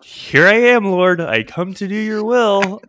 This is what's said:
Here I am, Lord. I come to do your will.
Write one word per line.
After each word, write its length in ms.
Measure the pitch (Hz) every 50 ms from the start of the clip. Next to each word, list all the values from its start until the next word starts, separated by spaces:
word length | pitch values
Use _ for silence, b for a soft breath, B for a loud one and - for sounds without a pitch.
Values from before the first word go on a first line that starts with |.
| _
Here 440 | - - - - - - 131 160
I 60 | 185 208
am, 320 | 226 240 240 247 240 208
Lord. 360 | 196 190 180 180 185 180 165
I 220 | 170 151 95 113 113
come 300 | - - - 175 185 190
to 120 | 185 202
do 80 | 190 196
your 280 | 214 214 214 214 214 214
will. 580 | 220 240 247 240 220 202 196 196 196 190 220 _